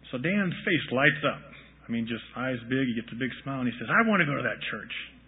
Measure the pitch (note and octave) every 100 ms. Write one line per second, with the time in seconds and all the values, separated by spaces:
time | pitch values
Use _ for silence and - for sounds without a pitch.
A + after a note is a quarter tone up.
0 | - B2 D3 G3+ F#3+ D3 - D#3+ - B2
1 | D3 D3+ C3+ - - - - - - A#2
2 | A2+ A2+ - - B2+ B2 A#2 C3 C3+ A2+
3 | A2 A2 B2+ - - C3+ B2 A2+ A2+ F3+
4 | A3+ G3+ D3+ C3+ B2 G#2+ - A2 F#2+ -
5 | - -